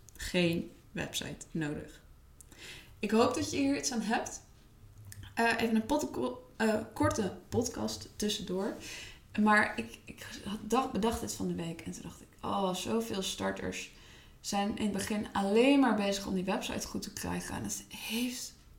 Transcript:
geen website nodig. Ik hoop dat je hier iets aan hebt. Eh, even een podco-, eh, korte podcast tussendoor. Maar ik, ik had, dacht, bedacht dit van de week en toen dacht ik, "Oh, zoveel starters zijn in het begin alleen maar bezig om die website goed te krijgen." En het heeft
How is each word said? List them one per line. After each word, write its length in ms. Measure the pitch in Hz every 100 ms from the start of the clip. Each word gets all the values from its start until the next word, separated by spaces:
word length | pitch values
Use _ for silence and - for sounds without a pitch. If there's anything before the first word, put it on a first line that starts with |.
| - -
geen 540 | - 180 175 170 - - -
website 540 | 165 147 - - - -
nodig. 520 | 165 147 151 - - - - - - - - - - - -
Ik 120 | 208
hoop 240 | 220 254
dat 160 | 330 294
je 60 | -
hier 200 | 277 277
iets 160 | -
aan 80 | 233
hebt. 420 | 190 240 - - - - - - - - - - -
Eh, 180 | - 233 -
even 180 | 226 220
een 100 | 220
podco-, 640 | 294 - - 247 - - -
eh, 180 | 220 214 -
korte 420 | - 302 - 185 - -
podcast 600 | 214 247 - 156 - - -
tussendoor. 600 | 208 - 175 180 214 - - - - - - -
Maar 380 | 214 208 - -
ik, 200 | 226 -
ik 220 | - - - -
had, 140 | 202 214
dacht, 300 | 214 233 269
bedacht 280 | - 226 226
dit 140 | 214
van 140 | - 185
de 60 |
week 260 | 175 165 165
en 120 | -
toen 100 | 180
dacht 180 | 170 -
ik, 80 | - -
"Oh, 320 | 196 202 190
zoveel 480 | 185 - 226 226 196
starters 720 | 190 - 196 196 185 185 - - - - - -
zijn 360 | - 202 202 -
in 60 |
het 100 | 214
begin 340 | 196 - 214 214
alleen 480 | 202 196 220 262 285
maar 160 | 247 208
bezig 300 | 202 202 -
om 80 |
die 100 | 190
website 420 | 185 233 - - -
goed 160 | 202
te 100 | 202
krijgen." 420 | - 175 180 180
En 80 | -
het 220 | 196 - -
heeft 640 | - - 220 247 254 - - -